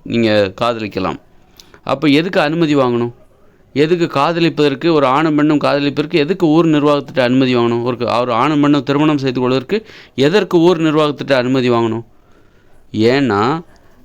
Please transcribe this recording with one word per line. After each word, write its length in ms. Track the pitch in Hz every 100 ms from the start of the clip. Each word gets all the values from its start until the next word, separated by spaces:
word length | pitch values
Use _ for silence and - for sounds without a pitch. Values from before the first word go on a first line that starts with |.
நீங்க 500 | - 117 113 107 98 -
காதலிக்கலாம். 580 | 120 113 104 101 92 - _ _ _ - - -
அப்போ 240 | - 131 151
எதுக்கு 320 | 139 180 185
அனுமதி 360 | 151 165 160 147
வாங்கணும்? 360 | 123 120 120 - _ _ _ _ _
எதுக்கு 340 | 131 156 175 165
காதலிப்பதற்கு, 880 | 139 151 170 165 139 147 131 165
ஒரு 120 | 156 131
ஆணும் 300 | 139 160 147
பெண்ணும் 220 | 151 147
காதலிப்பதற்கு 640 | 135 143 143 135 151 170
எதுக்கு 280 | 147 190 165
ஊர் 180 | 156 165
நிர்வாகத்திட்ட 540 | 147 147 143 - -
அனுமதி 360 | 120 131 131 123
வாங்கணும்? 280 | 117 117
ஒரு 140 | 123 117
க-, 220 | 113 110
ஒரு 120 | 123
ஆணும் 300 | 117 139 147
பெண்ணும் 220 | 143 147
திருமணம் 340 | 127 139 156 147
செய்து 220 | 135 127
கொள்வதற்கு 460 | 123 131 - 208 - - - -
எதற்கு 440 | 139 202 185 175
ஊர் 220 | 170 170
நிர்வாகத்திட்ட 500 | 160 151 151 131 139
அனுமதி 380 | 135 123 135 123
வாங்கணும்? 360 | 117 117 113 - _ _ _ _ _ _ - -
ஏன்னா 680 | 107 113 135 131 101 117 160 - - - -